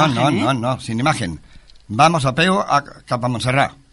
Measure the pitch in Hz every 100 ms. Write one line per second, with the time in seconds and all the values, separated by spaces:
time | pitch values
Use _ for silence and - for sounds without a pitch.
0 | 156 117 135 170 - 135 120 127 - 113
1 | 143 135 98 78 - - - - - 107
2 | 156 165 131 127 180 190 - 143 135 -
3 | - 123 123 117 117 131 127 - _